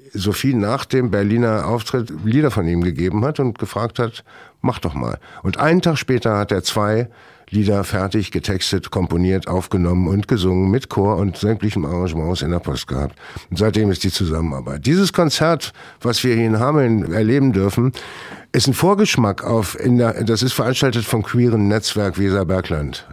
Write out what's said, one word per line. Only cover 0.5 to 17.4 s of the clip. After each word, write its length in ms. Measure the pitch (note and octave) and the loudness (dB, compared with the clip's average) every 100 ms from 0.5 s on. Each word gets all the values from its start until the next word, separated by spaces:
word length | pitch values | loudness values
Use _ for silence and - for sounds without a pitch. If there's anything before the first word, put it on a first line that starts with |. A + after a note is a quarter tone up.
nach 320 | B2+ G2+ C3 - | 2 0 -2 -2
dem 240 | C3 B2+ | 0 2
Berliner 560 | G2+ G2+ A2+ A#2 A2 F2 | 2 2 2 2 0 0
Auftritt 460 | A#2 G#2+ C3 A#2 D#2 | -4 -2 -4 -4 -4
Lieder 280 | G#2 B2+ D3+ | 0 2 2
von 140 | A2 E2 | 2 0
ihm 140 | E2+ | 2
gegeben 440 | F2 D#2+ - G#2 B2 | 0 0 0 0 0
hat 140 | D#3 | 0
und 180 | C3 A#2 | -2 -2
gefragt 400 | G#2+ - A#2 - | -6 -4 -4 -2
hat, 240 | A#2 - - - - _ | -4 -4 -18 -20 -20 _
„Mach 180 | - A#2+ | -4 -4
doch 140 | F2 | -4
mal.“ 240 | C#2 A#1 G#1 - - | -4 -6 -8 -12 -8
Und 160 | F#2 - | -6 0
einen 240 | D3 F3 | 2 2
Tag 160 | F3 D3+ | 2 0
später 400 | - B2+ A2+ G#2 | 0 0 2 0
hat 140 | G2+ | 0
er 120 | G2+ | -2
zwei 460 | - - G#2 A2 A#2+ - - - - | -2 -2 0 0 -2 -8 -20 -20 -4
Lieder 340 | G#2 G#2 G2+ | 0 2 2
fertig 480 | F#2+ G2+ F#2+ A2 F#2+ | 0 -2 0 -2 -2
getextet, 580 | F2+ - F#2+ - G2 - | -4 -4 -4 -2 -4 -2
komponiert, 580 | - F2+ E2+ F2+ F#2+ - | -2 0 2 2 0 -2
aufgenommen 600 | F#2 - G2 F2 F2 F2+ | -4 -2 0 2 2 2
und 200 | G2 G#2 | 0 0
gesungen 440 | A#2 F#2 F#2 F#2+ | 0 2 2 2
mit 180 | A2+ - | 0 0
Chor 280 | - G2 G2 | 0 2 2
und 200 | G2+ E2+ | -2 -2
sämtlichen 480 | G#2 A2 G#2+ G#2 D2 | -2 0 -2 -2 -2
Arrangements 560 | F2 F2+ E2 D#2 F2+ | -2 -2 -2 -2 -2
in 100 | D2 | -2
der 80 | F2 | -2
Post 280 | D#2+ C2 - | -4 -6 -6
gehabt. 320 | C2+ C#2+ - - - - | -4 -6 -8 -18 -18 -8
Und 60 | E2+ | 0
seitdem 340 | G#2+ G2 G#2+ | 2 2 2
ist 120 | F2+ | 2
die 80 | F#2+ | -2
Zusammenarbeit. 720 | - F2+ D#2 E2 C2+ B1+ D2 F#2 | -2 -2 0 -2 -4 -8 -4 0
Dieses 280 | E3+ G3 | 2 2
Konzert, 600 | - E3+ - D#3 D#3+ - - - - | 2 0 2 2 0 -4 -14 -20 -8
was 220 | B2 A#2 | -4 0
wir 120 | B2+ A2+ | 2 2
hier 120 | A2+ | 2
in 100 | G#2+ | 2
Hameln 540 | B2 D3+ B2+ A2+ F2+ | 2 2 2 2 0
erleben 400 | F2+ G#2+ C3+ | 0 2 4